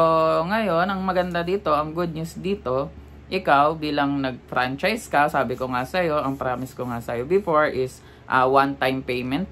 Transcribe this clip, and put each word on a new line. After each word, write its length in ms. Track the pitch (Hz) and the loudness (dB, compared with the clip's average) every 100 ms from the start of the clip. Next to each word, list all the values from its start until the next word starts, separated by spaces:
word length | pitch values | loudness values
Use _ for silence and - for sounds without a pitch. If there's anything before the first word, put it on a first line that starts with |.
| 165 160 160 160 | 6 4 4 2
ngayon, 480 | 165 220 208 165 185 | 0 0 0 0 0
ang 80 | 190 190 | -2 0
maganda 320 | 180 180 170 | 0 0 -2
dito, 320 | 170 196 170 | -2 -2 0
ang 240 | 147 156 156 | 0 0 -4
good 160 | 175 | -4
news 240 | 160 165 - | -4 -8 -6
dito, 560 | 165 202 123 131 156 - - - - | -6 -4 -2 -2 -4 -8 -20 -20 -6
ikaw 400 | 190 190 139 147 | -4 4 4 4
bilang 480 | 160 151 147 139 143 | 2 -4 0 0 0
nag-franchise 880 | 135 120 - 135 127 135 190 220 - | -4 -6 -6 -2 -2 0 -2 -2 0
ka, 240 | 151 151 | 2 2
sabi 240 | 151 123 123 | 2 -2 -2
ko 80 | 127 | -4
nga 160 | 127 127 | -4 -2
sa'yo, 320 | 185 170 151 | -2 0 0
ang 160 | 135 135 | -2 -2
promise 400 | 131 123 131 - | -4 -4 -6 -8
ko 80 | 123 | -6
nga 80 | 117 | -6
sa'yo 240 | 117 120 | -6 -6
before 480 | 131 190 202 151 151 | 0 0 2 2 2
is, 320 | - 131 - - - - | 0 -4 -6 -20 -18 -2
uh, 160 | 131 | 2
one-time 560 | 131 135 139 139 131 131 | 4 6 4 2 0 -2
payment 480 | 127 123 123 147 196 | -4 -4 -2 -4 -4